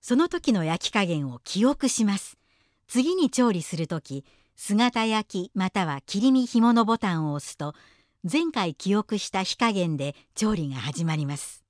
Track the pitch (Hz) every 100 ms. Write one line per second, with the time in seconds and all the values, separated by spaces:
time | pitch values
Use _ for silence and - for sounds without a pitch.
0 | - 247 349 349 - 208 160 170 - 214
1 | 190 160 139 120 - 190 240 285 269 -
2 | 214 196 - - _ _ _ _ _ 240
3 | 269 370 294 - 240 185 156 156 165 131
4 | - 135 - _ _ _ - 208 240 233
5 | 220 220 208 196 180 - 185 - 175 139
6 | - 196 247 262 247 240 226 233 214 226
7 | 208 165 156 147 - - 147 - - _
8 | _ _ 180 285 339 285 180 151 190 202
9 | 208 208 - 190 190 - 233 202 175 151
10 | 139 139 _ - 214 214 147 135 117 156
11 | 165 156 143 143 - - _